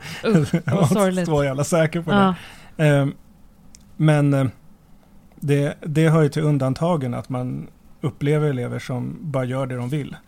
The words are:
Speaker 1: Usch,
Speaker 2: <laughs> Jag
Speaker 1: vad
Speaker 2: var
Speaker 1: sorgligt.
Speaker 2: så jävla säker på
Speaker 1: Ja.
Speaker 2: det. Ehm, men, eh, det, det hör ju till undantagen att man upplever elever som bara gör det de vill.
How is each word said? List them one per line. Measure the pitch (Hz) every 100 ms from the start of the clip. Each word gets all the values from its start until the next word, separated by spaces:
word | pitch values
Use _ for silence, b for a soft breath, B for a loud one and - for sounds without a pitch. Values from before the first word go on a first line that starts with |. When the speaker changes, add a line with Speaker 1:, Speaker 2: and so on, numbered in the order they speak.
| B B -
Speaker 1:
Usch, | 196 143
Speaker 2:
<laughs> |
Jag | 165 -
Speaker 1:
vad | 196
Speaker 2:
var | 143
Speaker 1:
sorgligt. | 214 190 185 165
Speaker 2:
så | 147
jävla | 143 131
säker | 147 170 156 175
på | 170
Speaker 1:
Ja. | 202 190 175 B B B -
Speaker 2:
det. | 151
Ehm, | 143 139 - - - - - - - - -
men, | 156 147 143
eh, | 139 131 - - - _ - - - - -
det, | 143 143 143 -
det | 165 147 160
hör | 160
ju | 147
till | 151
undantagen | 151 147 131 131 165 170 127
att | 120 -
man | 123 127 139 170 - - -
upplever | - - 143 151 151
elever | 127 120 123
som | - 127 127 151
bara | 165 135 127
gör | 131 135
det | 127
de | 123
vill. | 151 131 -